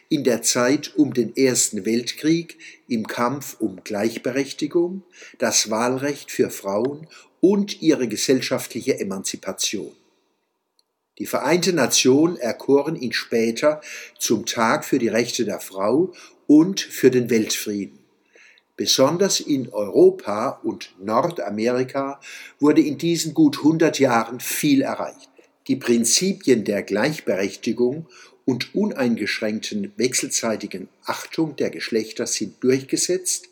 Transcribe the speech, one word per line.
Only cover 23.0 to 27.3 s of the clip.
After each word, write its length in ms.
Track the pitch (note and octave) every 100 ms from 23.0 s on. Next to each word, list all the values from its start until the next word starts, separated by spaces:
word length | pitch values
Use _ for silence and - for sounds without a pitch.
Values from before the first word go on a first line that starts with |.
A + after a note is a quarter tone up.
| E3+ E3 D#3+
gut 300 | D3 D3+ -
hundert 360 | D3+ E3 D#3 -
Jahren 420 | C3 A#2 A2 B2
viel 400 | - - D3+ C3+
erreicht. 480 | A2+ G#2 F2 - - _ _ _ -
Die 100 | C3
Prinzipien 880 | - A#2+ A2 - F#3 F#3+ - A2+ G2+
der 180 | G2+
Gleichberechtigung 1200 | F2+ G2+ C#3 D#3 -